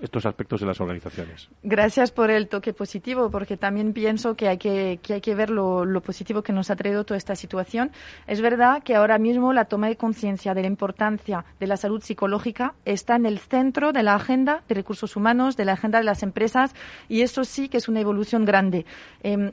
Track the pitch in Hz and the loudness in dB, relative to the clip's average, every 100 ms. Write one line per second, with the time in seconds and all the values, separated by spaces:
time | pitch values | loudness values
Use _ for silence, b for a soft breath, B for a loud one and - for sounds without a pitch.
0 | - 120 107 - 101 107 98 92 90 87 | -6 -4 -4 -4 -6 -4 -4 -4 -4 -6
1 | 85 92 82 80 - _ 202 208 214 269 | -10 -12 -12 -14 -20 _ -2 2 2 4
2 | 247 - 220 220 208 202 220 202 202 196 | 0 2 2 2 0 -4 -6 -6 -6 -8
3 | 247 254 226 202 196 196 196 208 214 214 | -6 -2 -2 -2 -6 -4 -2 0 -2 0
4 | 214 220 226 220 202 185 214 196 190 175 | 0 0 -2 0 0 0 0 0 0 -4
5 | - 202 220 208 214 220 185 180 180 190 | -4 -4 -2 0 0 2 2 2 2 0
6 | - - 185 214 208 196 185 190 202 208 | -4 -10 -6 -4 -2 -2 0 -2 -2 -2
7 | 208 196 - 190 180 185 185 226 277 - | -2 -4 -4 -8 -6 -6 -4 -2 -4 -4
8 | B B B 214 233 240 247 285 - 220 | B B B 0 2 4 4 4 4 4
9 | 214 220 226 247 254 262 214 208 214 226 | 6 4 4 2 2 2 2 0 0 0
10 | 226 220 202 190 202 190 190 196 226 - | -2 -2 -2 -4 -2 0 0 -2 -4 -2
11 | 214 214 - 180 - b 196 196 202 220 | -2 -2 -4 -6 -6 b -4 -2 -2 -4
12 | - 202 196 202 233 214 254 - - 202 | -6 -4 -2 -2 -4 -4 -6 -4 -4 -4
13 | - 240 233 202 - 254 262 269 294 277 | 0 2 2 -2 -2 0 2 2 0 2
14 | 208 202 - 254 262 311 - 202 - 202 | 4 2 2 2 2 0 -2 -4 -4 -6
15 | 214 208 214 240 262 247 196 190 220 226 | -6 0 2 4 2 0 0 0 2 2
16 | 220 196 196 208 220 254 269 - B B | 2 0 -2 0 0 2 0 -2 B B
17 | B 220 247 - 254 - 277 240 226 220 | B 2 2 2 -4 -4 -2 -2 0 0
18 | 208 202 208 226 214 196 190 175 - B | 0 0 0 2 4 4 4 0 -4 B
19 | B B 202 202 202 | B B -2 -2 -2